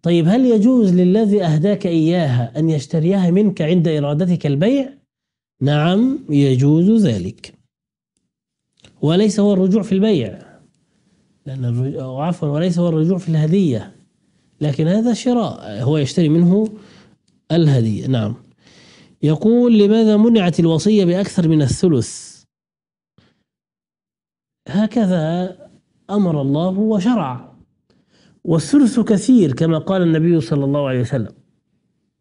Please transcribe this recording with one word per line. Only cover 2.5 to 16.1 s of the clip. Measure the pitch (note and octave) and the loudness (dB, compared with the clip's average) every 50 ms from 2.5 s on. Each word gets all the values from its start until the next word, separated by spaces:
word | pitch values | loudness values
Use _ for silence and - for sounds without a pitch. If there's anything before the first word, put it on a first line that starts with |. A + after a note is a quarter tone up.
| - D3 | -4 -2
أن | D#3+ D#3+ | -2 0
يشتريها | D#3+ C#3+ - - - D#3+ D3+ F3 G3 G3 F3+ E3+ | -2 -2 -4 -4 -4 -2 0 0 0 0 0 2
منك | F3 G3 G#3+ G3+ F#3+ - | 2 2 2 0 -2 -2
عند | E3 D3+ F#3 F3+ D#3 | -2 0 0 2 2
إرادتك | E3+ D#3 D3+ C#3+ C#3+ D3 D3+ F#3 F3 F3+ - - | 0 0 -2 -2 -2 -2 -2 0 -2 -2 -2 -2
البيع؟ | C#3+ C#3 C#3 F3 A3+ C4+ C#4+ C4 C4 - _ _ _ _ _ _ _ _ _ _ _ _ _ | -2 0 0 0 0 0 -2 -4 -6 -12 _ _ _ _ _ _ _ _ _ _ _ _ _
نعم، | C3 C#3+ D3 D3 D3+ E3+ F#3 G3+ A#3+ C4 C4+ D4+ - - | -2 -2 0 0 0 0 0 0 0 -2 -2 -6 -6 -2
يجوز | D3 C#3+ C#3+ C3+ C3 B2 C#3 C#3+ D3+ E3 F3 G3+ A3+ A3+ G3+ | 0 0 2 2 2 2 2 2 2 2 2 2 2 2 2
ذلك، | D3 A2+ F#2+ F2 G2 - _ - - _ _ _ _ _ _ _ _ _ _ _ _ _ _ _ _ _ _ _ _ _ _ _ _ _ _ - - _ _ | 0 -2 -4 -6 -8 -12 _ -20 -20 _ _ _ _ _ _ _ _ _ _ _ _ _ _ _ _ _ _ _ _ _ _ _ _ _ _ -20 -20 _ _
وليس | - D3 E3 F#3 G#3+ G#3+ G#3 G#3 | -2 0 2 2 2 2 2 2
هو | G3+ G#3 G3+ | 2 2 2
الرجوع | F#3 F#3 F#3+ F#3 A3+ | 2 2 2 2 0
في | F#3 - | 0 0
البيع، | F#3+ F#3+ G3+ A3 G#3 D3 A2+ G2 F2 - - - - _ _ _ _ _ _ _ _ _ _ _ _ _ _ _ _ _ _ | 0 0 2 2 0 0 -2 -6 -10 -16 -20 -20 -20 _ _ _ _ _ _ _ _ _ _ _ _ _ _ _ _ _ _
لأن | C#3+ C3 C3+ B2+ | -14 -10 -6 -6
الرج-، | A#2+ A#2 B2 B2+ C3+ D#3+ | -4 -4 -4 -4 -4 -6
أو | - C3 C3 B2+ C3+ | -8 -10 -10 -8 -6
عفوًا، | D3 F3 F3 - D#3+ D3 | -6 -6 -4 -4 -4 -4
وليس | C#3+ D3+ F3 F#3 E3+ F3 | -2 -2 -2 -2 -2 0
هو | F3 F3 | 0 0
الرجوع | D#3+ D#3 D#3 E3+ F#3+ | 0 0 0 0 -2
في | F3 F3+ E3 | -2 -2 -2
الهدية، | D#3+ D#3 D#3 D#3 F3 G3+ F#3+ D3+ A#2+ G#2+ - - - _ _ _ _ _ _ _ _ _ _ _ _ _ | -2 0 0 0 0 0 0 0 -2 -4 -8 -12 -20 _ _ _ _ _ _ _ _ _ _ _ _ _
لكن | D3+ D3+ C3 - D#3 | -4 -4 -2 -2 0
هذا | E3 F#3 A3 A3+ B3 A3+ | 0 0 0 0 0 -2
شراء، | - - B3+ B3 A#3+ G#3+ D3 - - - G2+ G#2 G2+ B2 | -2 -2 -2 -2 -2 -2 -4 -8 -12 -14 -14 -10 -4 -2
هو | C3+ D3+ | 0 0
يشتري | D#3 C#3 B2+ | 0 -2 -2